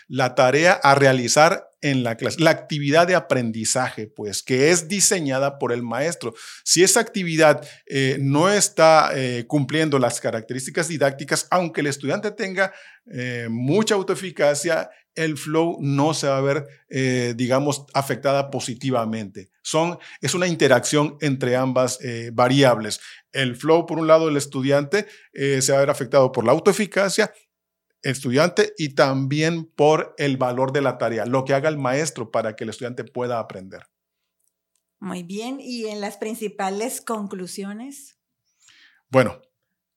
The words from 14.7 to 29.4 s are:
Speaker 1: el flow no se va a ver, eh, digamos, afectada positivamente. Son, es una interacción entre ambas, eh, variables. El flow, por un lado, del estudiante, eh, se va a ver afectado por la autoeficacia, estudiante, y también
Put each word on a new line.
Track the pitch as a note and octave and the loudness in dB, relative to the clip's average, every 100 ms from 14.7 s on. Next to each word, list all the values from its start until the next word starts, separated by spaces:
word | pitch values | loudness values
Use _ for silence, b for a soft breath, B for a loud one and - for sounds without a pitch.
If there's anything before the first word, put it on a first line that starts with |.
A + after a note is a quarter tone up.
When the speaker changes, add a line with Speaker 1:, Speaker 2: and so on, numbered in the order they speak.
| D#3+ - b b | -2 -4 b b
Speaker 1:
el | - D#3+ C#3+ | -6 -6 -6
flow | D#3 D#3+ E3+ - | -4 0 0 -2
no | C#3 C#3 D3+ | -2 0 0
se | - C#3+ | 0 -2
va | C3+ | 0
a | |
ver, | C#3 D3 C#3+ B B | 0 -2 -6 B B
eh, | C3+ C3 B2+ A#2+ A#2 | -4 -2 0 -2 -2
digamos, | B2 C3 C#3+ C3+ - | 0 0 0 -4 -4
afectada | C3+ C3+ A#2+ C#3 C#3 C#3 | -4 -4 -2 -2 -2 -2
positivamente. | B2+ C3 A#2 C3+ B2+ A2 A2 G2+ G2+ F#2 _ | -6 -8 -8 -4 -2 -2 -6 -10 -16 -20 _
Son, | - D#3 E3+ F3 B B | -4 -2 -2 -4 B B
es | C3+ | -4
una | F3+ F3+ | -2 -2
interacción | D#3+ C#3+ B2+ - D3+ D3+ D3 | 2 4 4 2 -2 -2 -2
entre | D3+ C3+ B2+ B2 | -4 -2 -2 0
ambas, | C3 B2+ B2 - | 0 0 -2 -4
eh, | B2+ A#2 A#2 | -10 -10 -6
variables. | A2+ B2 C#3 C3+ A2+ G#2+ - B B B | 0 2 4 4 2 -2 -10 B B B
El | - C3 A#2+ | -4 -4 -2
flow, | D3+ E3 E3 | 2 2 0
por | D#3+ | -2
un | D#3+ | 4
lado, | D#3+ D#3+ | 4 4
del | C#3+ | -2
estudiante, | C3+ C3+ C3+ C#3 C#3+ G3+ G#3 B B | -4 -4 0 0 0 -2 -4 B B
eh, | - C#3 C3+ | -6 -2 0
se | C3+ | 2
va | C#3 | 2
a | |
ver | C#3 | 2
afectado | C3+ B2+ C#3+ C3 | 0 2 4 4
por | B2+ | 2
la | A2+ | 2
autoeficacia, | D#3 G3+ F#3+ G3+ F#3 G3 - G#3 b b _ _ _ _ _ | 4 4 2 0 -2 -2 0 -2 b b _ _ _ _ _
estudiante, | C#3 B2+ C3 B2+ F3 F3 - - | -8 -6 0 2 2 2 0 -2
y | D3+ | -4
también | C3+ C#3+ C3+ C3+ D3 | 2 2 2 -2 0